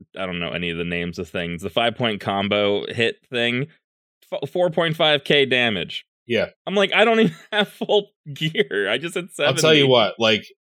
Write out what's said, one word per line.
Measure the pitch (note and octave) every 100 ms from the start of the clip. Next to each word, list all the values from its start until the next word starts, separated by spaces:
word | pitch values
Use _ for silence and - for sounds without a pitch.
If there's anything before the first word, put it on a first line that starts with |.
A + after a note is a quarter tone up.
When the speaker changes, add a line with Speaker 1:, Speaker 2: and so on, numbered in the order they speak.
| _ -
Speaker 1:
I | F#2+
don't | F2
know | E2+
any | E2+ F2
of | E2
the | E2+
names | F2 F2 E2+
of | F2
things, | F#2 E2+ E2+
the | G2
five-point | - A#2 A2 A#2+ G#2
combo | - G2 G2+ G#2 G2+ G2+ -
hit | - A#2 - _
thing, | B2 A#2 A#2+ D3 _ _ _ _ _ -
f-, | - -
four | F#3 F3+
point | E3 E3 D#3+
five | D#3 D3 -
K | D3 C3+
damage. | B2+ A#2+ G2 D#2 - - _ -
Speaker 2:
Yeah. | A2+ F2 - -
Speaker 1:
I'm | G3
like, | G3
"I | F3+
don't | A3+ A3+
even | A3 D#3+
<laughs> | -
have | G#3 G3+
full | - A3 G#3 G#3 _ -
gear. | C#3 D#3 D#3+ - G2 G2
I | A#2+
just | E3 F#3+
had | F3 -
Speaker 2:
I'll | D3
tell | D3 D#3
you | D#3
Speaker 1:
seventy." |
Speaker 2:
what, | C#3 B2 G2+ -
like, | A2+ A2 - _ _